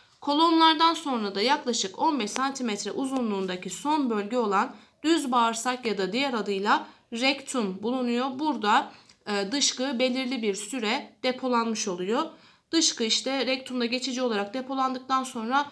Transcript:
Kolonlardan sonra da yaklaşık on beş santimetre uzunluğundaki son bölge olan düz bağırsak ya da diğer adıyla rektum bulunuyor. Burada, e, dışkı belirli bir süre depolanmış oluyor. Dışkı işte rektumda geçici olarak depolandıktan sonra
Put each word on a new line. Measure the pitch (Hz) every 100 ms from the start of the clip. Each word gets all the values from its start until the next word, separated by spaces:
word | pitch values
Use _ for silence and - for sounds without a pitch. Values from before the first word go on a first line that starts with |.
| _ -
Kolonlardan | - 320 330 330 320 311 330
sonra | 330 302 240 202 196
da |
yaklaşık | 233 294 247 226 185 -
on | 302 285
beş | -
santimetre | - 269 262 240 208 202
uzunluğundaki | 190 269 262 226 196 190 180 185
son | - 285 311 262
bölge | 214 202 247
olan | 214 196 247 - - _
düz | 302 330 277
bağırsak | 247 226 220 254 247 233
ya | 202
da | 185
diğer | 226 277
adıyla | 233 208 196 208 285 - - -
rektum | 226 262 285 - 254 214 190
bulunuyor. | 214 262 240 240 269 262
Burada, | 311 233 208 240 - - - _ -
e, | 202 196
dışkı | 277 - - 262 233
belirli | 254 254 247 254
bir | 220 190
süre | - 262 214 233 208 _
depolanmış | 254 254 254 240 226 214 202
oluyor. | 175 185 247 320 - - _ _
Dışkı | 330 - -
işte | 226 220 262 269 247
rektumda | 262 262 247 233
geçici | 247 262 247
olarak | 254 208 202
depolandıktan | 262 262 269 262 254 254 262
sonra | 254 240 220 277 285